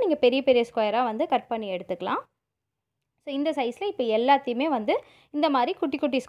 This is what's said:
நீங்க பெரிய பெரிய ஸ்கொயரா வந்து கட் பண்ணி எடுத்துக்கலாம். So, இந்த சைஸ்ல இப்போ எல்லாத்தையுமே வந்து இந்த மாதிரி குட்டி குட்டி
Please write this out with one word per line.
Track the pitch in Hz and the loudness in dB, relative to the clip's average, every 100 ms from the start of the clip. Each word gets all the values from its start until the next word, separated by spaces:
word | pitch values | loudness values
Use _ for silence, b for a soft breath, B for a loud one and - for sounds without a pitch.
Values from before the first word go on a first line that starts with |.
நீங்க | 427 294 | 0 4
பெரிய | 247 262 269 | 4 4 4
பெரிய | 240 233 | 4 2
ஸ்கொயரா | - 214 220 | 0 0 0
வந்து | 247 220 339 | 0 -2 0
கட் | 240 - | -2 -2
பண்ணி | 226 208 180 | -8 -6 -6
எடுத்துக்கலாம். | 180 180 190 269 - _ _ _ _ _ _ _ _ _ - | -6 -6 -4 -4 -6 _ _ _ _ _ _ _ _ _ -8
So, | 277 | -4
இந்த | 311 | -2
சைஸ்ல | 294 247 247 403 | -2 -2 -4 -6
இப்போ | - 233 220 | -4 0 2
எல்லாத்தையுமே | 254 277 269 240 311 247 | 4 2 2 -2 -2 -2
வந்து | 214 523 - b b | 0 -2 -4 b b
இந்த | 294 311 | -2 0
மாதிரி | 269 254 | 2 0
குட்டி | 392 311 277 | -2 -4 -2
குட்டி | 294 254 | -2 -2